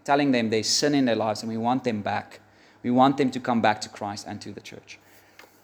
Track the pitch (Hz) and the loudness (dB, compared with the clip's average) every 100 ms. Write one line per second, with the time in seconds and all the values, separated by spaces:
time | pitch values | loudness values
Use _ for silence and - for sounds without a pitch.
0 | - 143 143 123 110 110 104 - 147 143 | 0 2 4 2 2 0 0 0 2 2
1 | 127 107 110 107 113 113 117 131 127 104 | 2 2 0 -4 -6 -4 0 0 0 -2
2 | 101 104 - - - _ - _ 120 123 | -2 -4 -6 -14 -20 _ -20 _ 0 4
3 | 135 143 131 123 - 117 107 107 - - | 4 4 0 -2 -2 2 2 0 -4 -10
4 | 104 104 - 104 110 95 - - - - | -10 -10 -12 -12 -12 -16 -16 -18 -20 -20
5 | _ - _ - - _ | _ -20 _ -20 -20 _